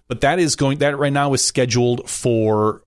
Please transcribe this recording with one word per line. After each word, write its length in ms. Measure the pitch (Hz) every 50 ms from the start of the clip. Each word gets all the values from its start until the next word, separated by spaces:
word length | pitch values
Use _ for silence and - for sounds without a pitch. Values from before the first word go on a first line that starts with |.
| - _
But 140 | 123 113
that 160 | - 139 165 185
is 160 | 175 151 135
going, 240 | - 143 135 135 147
that 180 | 143 143 143 139
right 160 | 147 143 139
now 200 | 143 143 143 135
is 100 | 123 -
scheduled 640 | - - - 127 123 110 120 120 120 120 120 - -
for, 720 | - - - 127 120 113 110 107 107 107 107 107 - - _